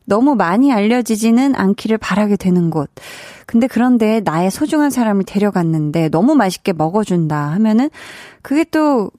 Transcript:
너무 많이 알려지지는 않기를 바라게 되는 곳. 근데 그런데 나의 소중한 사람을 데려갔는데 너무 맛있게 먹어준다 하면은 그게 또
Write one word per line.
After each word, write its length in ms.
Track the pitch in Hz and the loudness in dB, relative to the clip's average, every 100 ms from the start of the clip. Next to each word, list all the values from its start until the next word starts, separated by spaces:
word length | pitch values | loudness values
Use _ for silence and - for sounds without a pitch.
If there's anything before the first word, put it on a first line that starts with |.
| - | -2
너무 280 | 202 277 | 2 2
많이 380 | 247 170 196 277 | 2 0 2 2
알려지지는 840 | 226 208 247 220 214 220 226 277 - | 2 2 0 -2 -2 2 2 2 2
않기를 420 | 190 208 214 220 | 0 0 0 -2
바라게 380 | - 185 208 202 | 0 -2 0 0
되는 340 | 185 180 170 | 2 0 0
곳. 200 | 160 143 - - - - - - | -2 -6 -12 -20 -20 -20 -20 -4
근데 200 | 233 247 | 0 0
그런데 540 | 226 247 247 214 220 | 0 2 2 2 0
나의 260 | 170 156 185 | 0 0 -2
소중한 400 | - 302 311 294 | -2 -2 0 0
사람을 340 | 262 220 202 | 0 0 0
데려갔는데 840 | 185 196 208 190 165 160 151 156 160 | -2 -2 0 0 0 0 -2 0 0
너무 260 | 156 240 | 2 2
맛있게 380 | 311 190 - - | 2 2 -2 -6
먹어준다 760 | 165 156 202 208 180 156 151 147 | -2 -2 -2 0 0 0 -2 -4
하면은 380 | 175 220 220 294 - - - - - | 0 2 2 0 -6 -20 -20 -20 -20
그게 220 | - 285 | -4 -2
또 460 | 320 311 302 262 196 | 0 0 2 0 -2